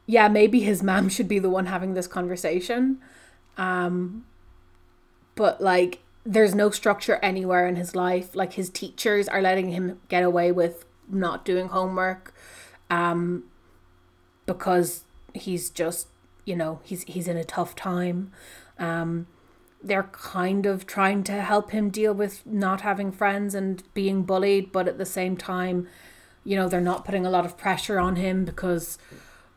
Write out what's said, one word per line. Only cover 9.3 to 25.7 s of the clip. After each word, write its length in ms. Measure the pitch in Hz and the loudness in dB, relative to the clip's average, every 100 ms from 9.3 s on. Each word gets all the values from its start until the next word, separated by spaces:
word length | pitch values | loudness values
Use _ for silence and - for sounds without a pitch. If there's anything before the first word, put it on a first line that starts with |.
| 196 | 2
letting 280 | 190 190 185 | 2 2 0
him 300 | 175 185 190 - | -2 -4 -6 -2
get 140 | 180 | 2
away 280 | 180 175 175 | 4 4 4
with 340 | 180 170 170 - _ - | 4 2 0 -18 _ -8
not 380 | 196 175 - - | -2 -2 -4 -2
doing 220 | 185 185 | -2 0
homework, 640 | 190 185 185 185 185 - - - - - - _ | -2 -2 -2 -2 -4 -12 -20 -20 -20 -20 -20 _
um, 540 | 170 175 170 175 180 - _ _ _ _ _ _ _ _ _ - | 0 0 0 -2 -4 -8 _ _ _ _ _ _ _ _ _ -8
because 580 | 180 190 180 175 - - - - | -6 2 2 2 -2 -14 -20 -18
he's 360 | 190 - 175 - | -12 -6 -6 -6
just, 380 | - 170 165 - _ _ _ - | -4 -4 -4 -10 _ _ _ -8
you 100 | 175 | -4
know, 240 | 160 160 | -4 -6
he's, 200 | - 180 | -10 -12
he's 240 | - 180 175 | -8 -8 -4
in 100 | 170 | -6
a 60 | |
tough 320 | 165 - 175 - | -6 -6 -6 -6
time. 560 | 185 175 180 175 190 - - - - - | -6 -2 -2 -4 -6 -14 -20 -20 -20 -8
Um, 480 | 170 165 165 170 170 _ _ _ _ _ | -6 -4 -4 -4 -8 _ _ _ _ _
they're 260 | 196 196 190 | -2 -2 -2
kind 540 | - - 185 180 196 202 | -12 -8 -4 0 0 0
of 200 | 190 - | -2 -4
trying 380 | - 190 202 | 0 2 2
to 180 | 190 202 | -2 -4
help 300 | 190 208 208 | 0 0 0
him 180 | 220 208 | -2 -2
deal 240 | 208 214 | 2 0
with 320 | 196 202 - - | 2 -2 -4 -6
not 360 | 208 190 190 | -2 0 0
having 300 | 208 190 196 | -2 -2 -4
friends 440 | 185 202 202 202 196 | 0 0 0 -2 -2
and 260 | 190 185 - | -4 -4 -6
being 300 | - 196 196 | -2 0 0
bullied, 480 | 185 185 202 196 190 | 2 2 4 2 2
but 160 | 190 180 | -2 -2
at 100 | 175 | -2
the 80 | 185 | -6
same 300 | - 185 180 | -4 -4 -4
time, 520 | - 185 185 | -4 -4 -2